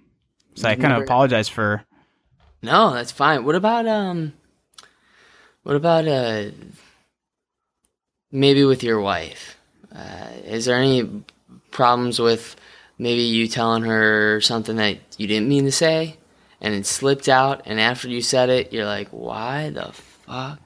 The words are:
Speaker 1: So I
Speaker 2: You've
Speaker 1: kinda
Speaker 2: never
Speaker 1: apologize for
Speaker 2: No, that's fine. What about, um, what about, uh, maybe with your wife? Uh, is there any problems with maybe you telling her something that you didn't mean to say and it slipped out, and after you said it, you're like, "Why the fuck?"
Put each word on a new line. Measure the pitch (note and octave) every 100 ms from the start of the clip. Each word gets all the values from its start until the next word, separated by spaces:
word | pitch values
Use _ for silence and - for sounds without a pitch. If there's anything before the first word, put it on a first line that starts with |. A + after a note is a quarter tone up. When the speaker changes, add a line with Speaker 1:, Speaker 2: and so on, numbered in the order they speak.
| _ _ _ _ _
Speaker 1:
So | - A#2
I |
Speaker 2:
You've | A2
Speaker 1:
kinda | C#3+
Speaker 2:
never | B2 G#2
Speaker 1:
apologize | B2 C3+ A#2+ G#2+
for | - G#2+ G#2 - _ _ _ _ _ _ _
Speaker 2:
No, | A2+ E3 G#3+
that's | B2 A#2+
fine. | - C#3+ D3
What | B2+ E3+
about, | G#3+ A#3 A3+
um, | G#3+ F#3+ F3 D#3 C#3+ _ _ _ - - _ _ _ _ _ _ _
what | - C#3+
about, | E3 E3 D#3
uh, | C#3 A#2+ A2 G#2 G2+ - - _ _ _ _ _ _ _ _ _ _ _ _ _ _ _
maybe | C3+ C#3 C#3
with | C#3 B2+
your | A#2 A2
wife? | G2 F2 D#2+ - - - _ _ -
Uh, | - G2 F2+ G2+ A#1+ -
is | A2+ A#2+
there | B2
any | C3+ C3 A2+ G#2 - - _ - _
problems | - B2 B2 B2 A#2
with | A#2 A2 - - - - - -
maybe | A#2+ A#2+
you | A#2+ A2+ A2+
telling | A#2+ A2+ A2+
her | A2+ A2 G#2+ G#2+ G#2+ G#2+
something | - A#2 G#2+ A2+
that | G#2 F2+ - -
you | G#2
didn't | G#2+ A2+
mean | C#3+ C#3
to |
say | C3+ D#3+ D#3+ D#3+ D3+ _ _ _ -
and | G#2+ G2+
it | G2+
slipped | - C3+ C#3 -
out, | C3 C3+ C3+ -
and | A2
after | A2+ B2 B2+
you | A#2+
said | A#2 C3 B2+
it, | B2+ -
you're | A2+ G#2
like, | G2+ G2+
"Why | - - G#2+ A#2 C#3+ D3+
the | C#3+ -
fuck?" | - - _ - B2+ C3 D3+